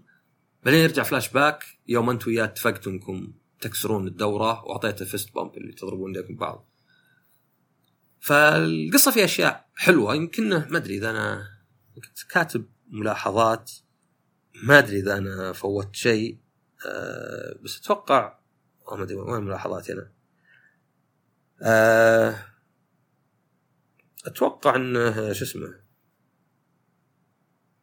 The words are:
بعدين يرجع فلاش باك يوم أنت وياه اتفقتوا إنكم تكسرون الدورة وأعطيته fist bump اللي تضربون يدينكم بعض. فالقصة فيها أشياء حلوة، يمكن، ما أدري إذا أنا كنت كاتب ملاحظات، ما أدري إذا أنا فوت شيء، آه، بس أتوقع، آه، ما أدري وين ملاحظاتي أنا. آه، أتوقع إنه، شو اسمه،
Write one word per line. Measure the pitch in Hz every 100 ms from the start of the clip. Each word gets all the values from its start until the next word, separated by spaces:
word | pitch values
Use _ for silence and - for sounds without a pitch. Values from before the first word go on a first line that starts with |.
| _ _ _ _ _ _
بعدين | 123 151
يرجع | 160 151
فلاش | 120 135 117
باك | 127 147 151 - - -
يوم | 120 117
أنت | 123 123
وياه | 113
اتفقتوا | 110 - 117 110 -
إنكم | 95 - 95 - - _ _
تكسرون | - - 101 107 95
الدورة | 87 107 104 110 113
وأعطيته | - 113 113 101
fist | 92 104 -
bump | - 87 -
اللي | -
تضربون | - 95 95 95
يدينكم | 95 90 85
بعض. | 82 - _ _ _ _ _ _ _ _ _ _ _ _ _ _ _ _
فالقصة | - 147 151 156 160 160 156 254 277
فيها | 233
أشياء | 185 - 165 - _ -
حلوة، | - 175 104
يمكن، | 143 165 - 220
ما | 180 139 160
أدري | 110 98
إذا | 110
أنا | 110 104 101 101 - _ _ _
كنت | - - - -
كاتب | 190 160 - 110 _ _
ملاحظات، | 107 107 104 - 101 113 113 - - _ _ _ _ _ _ _ -
ما | 110 147
أدري | 120 101
إذا | 95 101
أنا | 98 95 92
فوت | 90 98 101 98 -
شيء، | 120 110 113 113 _ _ _ - -
آه، | - - - - - - -
بس | - -
أتوقع، | - 202 - 135 104 - _ _ _ _ -
آه، | 101
ما |
أدري | 98 98
وين | 98 117
ملاحظاتي | 101 92 92 92 85
أنا. | 90 101 _ _ _ _ _ _ _ _ _ _ _ _ _ _ -
آه، | - 110 110 113 113 113 113 107 - _ _ _ _ _ _ _ _ _ _ _ _ _ _ _ _ - -
أتوقع | - 269 - 143 127
إنه، | 127 123 117 110 107
شو | 98
اسمه، | 120 - - - _ _ _ _ _ _ _ _ _ _ _ _ _ _ _ _ _ _ _ _